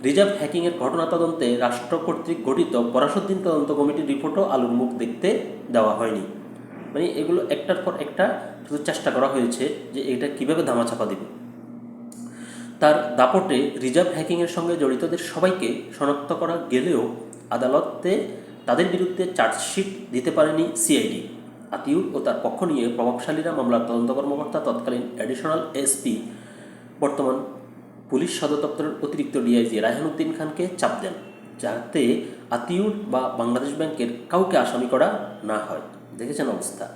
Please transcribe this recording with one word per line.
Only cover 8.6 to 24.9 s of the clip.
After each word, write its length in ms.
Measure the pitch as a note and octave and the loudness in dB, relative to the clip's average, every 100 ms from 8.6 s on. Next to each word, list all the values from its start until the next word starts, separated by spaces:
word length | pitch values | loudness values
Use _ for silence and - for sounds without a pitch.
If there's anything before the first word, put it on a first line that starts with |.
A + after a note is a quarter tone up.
| - | -8
শুধু 120 | D3 | -4
চেষ্টা 260 | D3 D3+ D3+ | -4 -2 0
করা 160 | B2 C3+ | 2 2
হয়েছে 360 | C3+ A#2+ A#2 C3+ - - | 4 0 0 -2 -4 -8
যে 80 | C3+ C#3 | -6 -2
এটা 140 | B2 C#3+ - | 0 -2 -2
কীভাবে 240 | C3 D#3+ | 0 2
ধামাচাপা 420 | C#3+ A#2+ A#2 - G#2+ | 2 2 0 0 -2
দিবে। 200 | G2 - - - - - - - - - - - - - - - - | -2 -8 -12 -16 -16 -16 -16 -16 -14 -16 -14 -14 -14 -14 -14 -14 2
তার 160 | D3+ D3+ - - | 6 6 2 4
দাপটে 400 | B2+ F#3+ - C3 C#3+ - | 6 6 4 2 2 0
রিজার্ভ 280 | B2+ C3+ F3+ | 2 4 4
হ্যাকিংয়ের 380 | D3+ D#3+ F3 E3+ F3+ | 0 -2 0 0 0
সঙ্গে 200 | E3+ E3+ | -2 2
জড়িতদের 440 | C#3 B2+ D#3+ - - | 2 2 0 -2 -4
সবাইকে 360 | - F#3 F#3+ A2+ - - - | 2 2 2 0 -2 -6 -2
শনাক্ত 320 | C#3+ C#3+ - | 0 0 -2
করা 220 | E3 E3 E3+ - | -2 0 -2 2
গেলেও 320 | B2 D3+ C#3 A#2 - - - - | 2 4 2 2 -4 -12 -16 -4
আদালতে 640 | A#2 B2+ C#3+ - - F3 G3 - - - - - | 0 4 4 2 -2 0 0 0 -8 -14 -12 0
তাদের 220 | B2 F3+ | 4 4
বিরুদ্ধে 300 | F#3 F#3 - F3+ - | 2 0 0 -2 4
চার্জশিট 520 | - - - - G3 - - | 2 2 -4 -2 -4 -4 -4
দিতে 200 | B2 C#3+ | -2 0
পারেনি 340 | D3+ D3+ D#3 E3+ - | 4 4 4 0 0
সিআইডি। 460 | - C#3 G#2+ - - - - - - | 4 4 4 -2 -8 -12 -16 -18 -10
আতিউর 320 | G2 - D3+ F#3+ | -8 0 0 2
ও 40 | C#3 | 0
তার 180 | C3 A2+ | 0 0
পক্ষ 160 | - - | -2 0
নিয়ে 220 | F3+ C#3+ A#2 A#2 | 0 2 2 2
প্রভাবশালীরা 560 | A#2+ A#2 - D#3 D#3+ | 2 2 -2 -2 0
মামলার 320 | D3+ B2 A#2 A#2 | 0 4 4 2
তদন্ত 220 | A#2 A#2+ | 2 2
কর্মকর্তা 480 | C3 C#3 C#3+ D3 D#3 | 2 0 -2 -2 -2
তৎকালীন 440 | B2+ A#2 - | 0 -2 -2